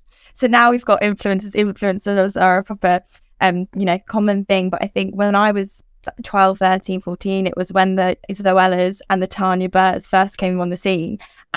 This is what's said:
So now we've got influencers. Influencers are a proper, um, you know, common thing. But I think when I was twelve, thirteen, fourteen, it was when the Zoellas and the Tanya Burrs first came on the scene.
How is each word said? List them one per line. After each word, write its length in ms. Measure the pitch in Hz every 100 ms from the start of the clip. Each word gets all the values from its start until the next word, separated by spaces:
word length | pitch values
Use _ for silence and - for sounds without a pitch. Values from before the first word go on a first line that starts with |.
| _ _ _
So 140 | - 247
now 240 | 240 240
we've 140 | 240
got 180 | 226 202
influencers. 520 | 208 202 202 190 208
Influencers 880 | 208 208 190 202 190 202 202 190 190
are 180 | 185 185
a 60 |
proper, 360 | 190 202 185 180 - _ _ _
um, 280 | 185 180 185
you 100 | 190
know, 140 | 196 185 -
common 380 | 214 208 196 196
thing. 240 | 196 185
But 120 | 180
I 40 | 196
think 280 | 196 190
when 200 | 190 202
I 180 | 202 214
was 300 | 208 196 - _ _ - -
twelve, 360 | - 202 190 196
thirteen, 420 | 185 185 - 185
fourteen, 460 | 180 180 196 190 185
it 100 | -
was 160 | 185
when 240 | 185 190 190
the 200 | 185 - -
Zoellas 680 | 196 202 185 185 180 185 196 -
and 120 | 190
the 40 | 185
Tanya 420 | - 190 185 185
Burrs 380 | 185 185 180 -
first 320 | 190 196 -
came 200 | 185 180
on 100 | 175
the 60 | 175
scene. 400 | 196 180 165 202 - _ _